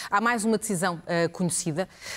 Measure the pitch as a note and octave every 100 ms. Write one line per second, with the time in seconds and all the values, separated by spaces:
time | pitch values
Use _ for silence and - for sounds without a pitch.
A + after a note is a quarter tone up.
0 | - G3+ A#3 A#3+ A3 G#3+ - F3+ F#3 E3+
1 | - E3+ E3 E3+ F3 - E3+ D3+ F#3 -
2 | -